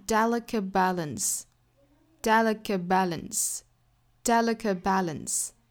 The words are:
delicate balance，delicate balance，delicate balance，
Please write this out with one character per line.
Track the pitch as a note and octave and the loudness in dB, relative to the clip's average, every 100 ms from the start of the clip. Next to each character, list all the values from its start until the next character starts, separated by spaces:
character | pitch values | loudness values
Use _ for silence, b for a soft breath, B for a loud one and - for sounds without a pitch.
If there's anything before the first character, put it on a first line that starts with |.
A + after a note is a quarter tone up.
| - | 0
delicate | A3 A3+ A#3 A#3 A3+ F#3+ | 2 2 0 -4 -4 0
balance，delicate | G3 F#3 F3+ D3+ - - - - _ _ _ _ _ _ _ A3+ A3+ A3+ G#3+ - F#3+ F3 | 2 2 0 -4 -4 -4 -4 -8 _ _ _ _ _ _ _ 2 4 4 0 -2 -4 2
balance，delicate | F#3+ F#3 D#3+ - - - - - _ _ _ _ _ - A#3 A#3 A3+ G#3+ F#3 | 2 2 -4 -6 -4 -4 -6 -14 _ _ _ _ _ 2 2 2 0 -2 -2
balance， | G3 F#3+ E3+ C#3+ - - - - _ | 0 0 0 -6 -6 -6 -6 -10 _